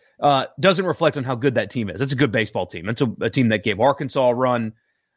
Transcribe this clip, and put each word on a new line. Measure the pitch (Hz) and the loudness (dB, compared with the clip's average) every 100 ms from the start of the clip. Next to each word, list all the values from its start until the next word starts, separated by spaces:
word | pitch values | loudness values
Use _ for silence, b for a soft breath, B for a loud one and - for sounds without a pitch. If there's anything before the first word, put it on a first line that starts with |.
| b - | b 0
Uh, | 143 135 117 - | 2 2 0 0
doesn't | 180 175 185 | 2 2 0
reflect | - 160 143 | 0 0 0
on | |
how | 123 | -4
good | 120 135 117 | -2 0 0
that | 101 | -2
team | 127 101 | -4 -6
is. | 87 | -4
It's | 139 | -2
a | 131 | 0
good | 139 | 0
baseball | 113 110 104 92 | 0 -2 -4 -6
team. | 90 92 | -6 -6
It's | 117 | -2
a, | 127 95 | -2 -2
a | 113 | -2
team | 139 117 | 2 2
that | 107 | 2
gave | 107 98 | 0 2
Arkansas | 131 139 135 143 123 | 2 2 -2 0 0
a | |
run. | 120 127 120 110 - _ _ _ | 2 0 0 -4 -10 _ _ _